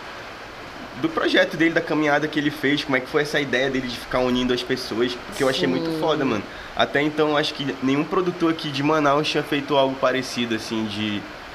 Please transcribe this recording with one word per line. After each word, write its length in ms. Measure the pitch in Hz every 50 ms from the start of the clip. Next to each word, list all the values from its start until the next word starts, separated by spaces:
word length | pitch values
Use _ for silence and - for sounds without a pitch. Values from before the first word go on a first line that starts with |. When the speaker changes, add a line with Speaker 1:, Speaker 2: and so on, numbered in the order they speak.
| - - - - - - - - - - - - - - - - - - - -
Speaker 1:
do 80 | 131 165
projeto 480 | 160 311 - 339 - 185 185 180 -
dele, 180 | 151 160 165 165
da 60 | 165
caminhada 460 | 160 - 165 151 151 147 143 147 147
que 120 | 151 151 156
ele 100 | 147 151
fez, 320 | 147 - - 131 147 143 -
como 140 | - 135
é 40 | 131
que 60 | 131 -
foi 140 | - 151 147
essa 160 | 147 - 151
ideia 320 | 143 135 117 123 135 139
dele 160 | 135 131 127
de 100 | 123 120
ficar 220 | - - - - 127
unindo 340 | 127 127 123 123 127 123 123
as 100 | 123 -
pessoas, 500 | - 131 123 - - 107 107 120 113 - - -
porque 180 | - - - 139
eu 40 | 131
achei 200 | 135 - 180 -
muito 200 | - - 165 165
Speaker 2:
Sim. 100 | 160 156
Speaker 1:
foda, 240 | 160 160 151 151 143
mano. 180 | 131 113 104 95 - - - - - -
Até 260 | - 113 120 - 139 143
então, 340 | 156 147 156 156 151 151
acho 180 | 147 156 151 -
que 220 | - 147 135 - - -
nenhum 200 | 131 135 139 156
produtor 480 | 156 190 185 180 175 175 - 170 165
aqui 180 | 160 160 - 156
de 120 | 139 131 143
Manaus 460 | 151 156 156 147 143 139 147 156 151
tinha 140 | - 156 147
feito 320 | - 156 143 139 139 147
algo 180 | 139 135 135 135
parecido, 640 | 135 - 127 127 131 127 127 - 123 120 117 113
assim, 300 | 110 - - 117 110 110
de 360 | 107 101 104 107 107 104 101 - - - - - - -